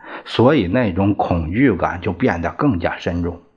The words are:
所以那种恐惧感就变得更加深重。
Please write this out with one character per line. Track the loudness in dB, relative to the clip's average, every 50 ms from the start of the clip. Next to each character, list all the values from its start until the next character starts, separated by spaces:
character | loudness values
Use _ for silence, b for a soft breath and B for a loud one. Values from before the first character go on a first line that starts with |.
| B B B B B
所 | -4 0 4 4 6 6
以 | 4 2 2
那 | 0 0 0 0 0
种 | 2 2 2 2
恐 | 0 0 0 0 -2 -2 -2
惧 | 0 2 2 4 4
感 | 2 0 -2 -4 -4
就 | -6 -6 -4
变 | 0 0 0 0 -2
得 | -4 -6
更 | -4 -2 0 0 0 0
加 | -2 -4 -4 -4
深 | -6 -4 -4 -2
重。 | -4 -4 -6 -10 -14 _ _